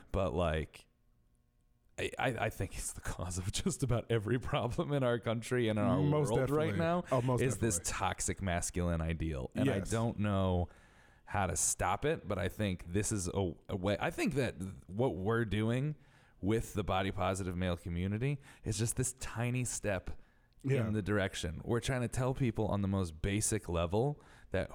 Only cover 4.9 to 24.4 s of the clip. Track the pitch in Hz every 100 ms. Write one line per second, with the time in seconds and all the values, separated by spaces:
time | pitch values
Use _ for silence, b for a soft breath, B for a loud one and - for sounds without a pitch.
4.9 | 143 127 120 117 117 113 127 113 107 101
5.9 | 95 147 151 143 131 131 147 151 101 165
6.9 | 175 175 131 123 123 123 117 113 92 -
7.9 | - 95 90 - 92 98 85 - - 87
8.9 | 85 80 80 80 71 64 - 135 107 92
9.9 | 110 117 - 104 98 95 90 90 B B
10.9 | B B B B 104 92 - - - 95
11.9 | 98 143 160 87 98 95 - 107 90 -
12.9 | 90 - 107 90 - 95 73 - 101 92
13.9 | 101 151 170 302 139 120 - 95 - -
14.9 | 95 131 87 92 113 113 101 110 123 147
15.9 | 151 b b b b 95 113 113 - 90
16.9 | 95 95 92 92 95 92 90 92 85 -
17.9 | 85 92 104 131 143 B B - 98 117
18.9 | - 127 - - 107 123 123 123 - 101
19.9 | 95 - - b b b - 135 135 110
20.9 | 107 90 104 95 - 82 80 - 117 -
21.9 | 131 117 - 127 131 131 110 107 104 98
22.9 | 98 87 78 101 101 104 107 - 85 85
23.9 | 101 135 147 B B